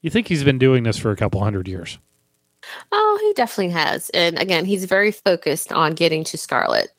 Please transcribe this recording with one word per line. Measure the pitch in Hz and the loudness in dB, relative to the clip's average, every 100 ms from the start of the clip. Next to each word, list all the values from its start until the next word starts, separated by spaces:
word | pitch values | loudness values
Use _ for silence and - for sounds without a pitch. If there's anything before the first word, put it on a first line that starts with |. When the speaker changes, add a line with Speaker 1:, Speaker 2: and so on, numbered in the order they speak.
Speaker 1:
You | 165 | 0
think | 220 226 | -2 0
he's | 165 | 0
been | 139 131 | 2 4
doing | 131 127 | 4 4
this | 113 107 | 2 0
for | 113 | -2
a | 101 | 0
couple | 101 98 | -2 0
hundred | 104 101 92 | 0 -2 -6
years. | 92 85 - _ _ _ _ _ _ - - - | -8 -10 -16 _ _ _ _ _ _ -20 -18 -6
Speaker 2:
Oh, | 415 427 415 | 0 2 2
he | 427 | 0
definitely | 403 233 - 185 | 0 0 0 -2
has. | 170 151 - - | 0 0 -2 -4
And | - 170 170 | 0 0 0
again, | 190 170 190 | 0 0 0
he's | 196 185 | -2 0
very | 190 208 | 2 2
focused | 208 - 175 156 156 - | 0 0 0 0 -4 -4
on | - 160 | 0 0
getting | 156 165 156 160 | 2 0 0 -4
to | - | -8
Scarlet. | - 131 - - - | -4 -2 2 0 -2